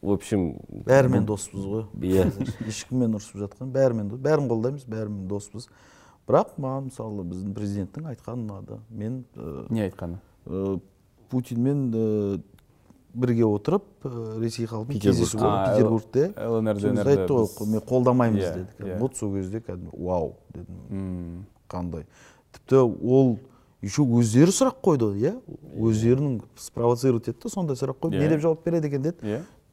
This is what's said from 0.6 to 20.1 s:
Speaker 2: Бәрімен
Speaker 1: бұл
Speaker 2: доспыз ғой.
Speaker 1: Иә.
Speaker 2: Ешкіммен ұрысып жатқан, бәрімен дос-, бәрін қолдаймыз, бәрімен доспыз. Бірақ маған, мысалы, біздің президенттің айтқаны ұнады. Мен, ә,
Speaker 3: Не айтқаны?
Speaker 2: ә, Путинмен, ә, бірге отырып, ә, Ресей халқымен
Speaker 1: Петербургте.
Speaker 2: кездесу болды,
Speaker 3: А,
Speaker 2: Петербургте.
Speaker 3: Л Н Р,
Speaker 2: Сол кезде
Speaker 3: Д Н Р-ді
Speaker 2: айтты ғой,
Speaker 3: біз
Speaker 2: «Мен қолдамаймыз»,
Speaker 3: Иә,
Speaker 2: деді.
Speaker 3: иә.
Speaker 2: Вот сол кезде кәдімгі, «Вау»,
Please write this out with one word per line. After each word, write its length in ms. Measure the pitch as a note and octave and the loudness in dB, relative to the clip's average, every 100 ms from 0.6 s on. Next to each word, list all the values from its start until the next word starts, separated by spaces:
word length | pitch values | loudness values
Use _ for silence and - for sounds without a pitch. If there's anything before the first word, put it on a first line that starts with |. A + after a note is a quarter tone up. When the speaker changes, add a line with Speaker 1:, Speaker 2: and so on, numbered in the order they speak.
| - - | -14 -12
Speaker 2:
Бәрімен 380 | - C3+ B2+ B2+ | 4 6 6 4
Speaker 1:
бұл 60 | G#2 | 2
Speaker 2:
доспыз 340 | G#2 - G2+ | -2 -6 -8
ғой. 200 | G2 G#2+ G#2+ - | -6 -6 -6 -6
Speaker 1:
Иә. 300 | F2+ F#2+ F2+ - C3 - A2 | 2 4 4 0 -6 -6 -8
Speaker 2:
Ешкіммен 460 | G#2+ - B2+ A#2+ G#2+ | -10 -4 0 0 -2
ұрысып 220 | - G2+ | -6 -10
жатқан, 300 | G2+ - C3 | -10 -10 -6
бәрімен 380 | B2+ C3+ A2+ G2+ | 2 2 2 -4
дос-, 80 | A#2 | -4
бәрін 300 | C3+ D#3 B2 | 2 2 2
қолдаймыз, 320 | A2+ A#2 C#3+ | 0 -2 -4
бәрімен 440 | B2+ A2 G#2+ G2+ F#2 | -10 -8 -6 -6 -6
доспыз. 400 | G2+ - A2 - _ - - - _ - | -6 -8 -16 -18 _ -20 -20 -20 _ 2
Бірақ 300 | C3+ A3 - | 2 2 -4
маған, 300 | C3 C3+ C3+ | -6 -6 -8
мысалы, 340 | - A2+ G#2 | -10 -10 -8
біздің 300 | F2 F2+ G2+ G2+ | -8 -6 -8 -6
президенттің 540 | G#2 G2+ F#2 - D#3+ | -6 -4 -6 -8 -12
айтқаны 320 | A#2 - B2 | -12 -10 -8
ұнады. 360 | A2 G2 G2+ G#2+ A2 | -8 -10 -12 -16 -14
Мен, 320 | A2+ G#2+ B2+ B2 - | -10 -8 -8 -12 -14
ә, 300 | C#2+ C#2 A1+ | -12 -12 -4
Speaker 3:
Не 140 | A2+ G2 | -2 -2
айтқаны? 300 | - F2 F2+ _ _ - | -4 -10 -10 _ _ -10
Speaker 2:
ә, 340 | F#2 G2 F#2+ - _ _ _ _ | -4 -2 -4 -6 _ _ _ _
Путинмен, 560 | B2+ B2 A#2 B2+ C#3+ C3 | -6 -4 -2 0 0 -2
ә, 480 | A2+ A2 G#2+ G2+ G2 - - _ _ _ _ _ | 0 0 0 0 -4 -8 -20 _ _ _ _ _
бірге 320 | A#2 B2 A#2 A2+ | -2 0 4 4
отырып, 380 | G#2 B2 F#3+ - _ | 4 2 0 -2 _
ә, 380 | C#3 A#2+ A2+ A2 | -10 -8 -8 -4
Ресей 240 | A2+ A2+ A2+ | -4 -4 -6
халқымен 220 | A2 A2+ C#3 | -6 -6 2
Speaker 1:
Петербургте. 100 | G2+ | 4
Speaker 2:
кездесу 280 | A#2 - G#2+ | 4 2 2
болды, 120 | G#2+ G2+ | 2 2
Speaker 3:
А, 160 | F#2+ | 2
Speaker 2:
Петербургте. 600 | G#2 A2 A2+ - B2 E3 G#3 | 4 4 4 0 0 0 -2
Speaker 3:
Л 220 | A2+ A2+ | -2 0
Н 80 | A2 | 0
Р, 120 | G#2 | 2
Speaker 2:
Сол 100 | G2+ | 2
кезде 0 | |
Speaker 3:
Д 100 | G2+ | 2
Н 60 | A#2 | 4
Р-ді 140 | C#3+ | 4
Speaker 2:
айтты 120 | F#2 | 4
ғой, 140 | C3+ A2 - | 2 2 -2
Speaker 3:
біз 80 | G#2+ | -2
Speaker 2:
«Мен 100 | A2 | -2
қолдамаймыз», 640 | - B2+ B2 B2+ A#2+ G2+ | 2 2 4 6 6 4
Speaker 3:
Иә, 100 | F2+ E2 | 0 -4
Speaker 2:
деді. 360 | F#2 - G2+ | -10 -10 -8
Speaker 3:
иә. 80 | F#2 | -4
Speaker 2:
Вот 160 | B2+ - | -4 -4
сол 180 | G#2+ G2 | -4 -4
кезде 240 | F#2 A2 | -4 -8
кәдімгі, 440 | A2+ F#2 E2+ - | -10 -12 -12 -10
«Вау», 320 | F2 | -4